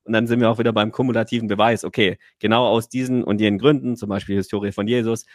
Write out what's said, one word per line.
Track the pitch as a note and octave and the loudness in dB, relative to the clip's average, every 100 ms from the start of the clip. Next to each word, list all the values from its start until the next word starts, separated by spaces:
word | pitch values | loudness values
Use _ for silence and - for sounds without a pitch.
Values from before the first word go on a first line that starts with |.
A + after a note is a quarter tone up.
| - | -2
Und | |
dann | A2+ A#2 | 0 2
sind | A#2+ | 2
wir | A2+ | 2
auch | A2+ | 2
wieder | A#2 | 0
beim | G#2+ G#2+ | 0 0
kumulativen | - C3 A2+ A2 A#2+ A2 | 0 0 0 -2 -2 -2
Beweis. | G2+ A2+ G#2+ | 2 2 2
Okay, | F2+ A#2+ G2 - _ _ | -2 0 0 0 _ _
genau | G#2 A#2 A#2 | 0 2 2
aus | A2+ A2 | 0 -2
diesen | C3 B2+ B2 | -6 -2 -2
und | - G#2 | 0 0
jenen | G#2+ G2+ | 0 2
Gründen, | C3+ C#3+ B2 A#2 | 2 2 -2 -6
zum | G2+ | -6
Beispiel | G2 - G2 | -6 -2 -4
Historie | F#2+ G2+ G2+ | -2 -4 -4
von | - G#2 | -4 -2
Jesus, | B2 A2+ A2+ - | 0 0 -4 -8